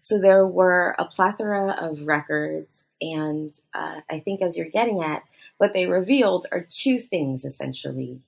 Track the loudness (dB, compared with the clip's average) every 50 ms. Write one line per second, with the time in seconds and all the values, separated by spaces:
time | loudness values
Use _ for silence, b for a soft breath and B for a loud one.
0 | _ -2 -2 4 6 8 8 8 6 6 4 4 4 4 6 4 2 2 0 -4
1 | -6 -6 0 2 2 2 2 -2 -4 -2 -2 0 0 -2 -2 -4 -6 -8 -8 -8
2 | -2 -2 -2 -2 0 -2 -2 -2 -2 -4 -6 -8 -10 _ -20 -20 -20 _ _ _
3 | -10 -8 -6 -6 -4 -4 -4 -6 -8 -10 -14 -18 _ _ -10 -10 -8 -8 -10 -12
4 | -12 -10 -10 -8 -6 -6 -4 -2 -2 -2 -2 -4 -8 -4 -2 0 0 0 0 -2
5 | -2 -4 -6 -6 -8 b b b b b b _ 0 2 2 0 0 2 0 0
6 | 2 2 4 4 4 4 2 0 -2 -4 -6 -6 -6 _ -10 -4 0 0 0 0
7 | -2 -4 -4 -4 -2 -2 -4 -6 -8 -10 -10 -8 -10 -10 -10 -10 -10 -10 -8 -8
8 | -8 -10 -12 -16 _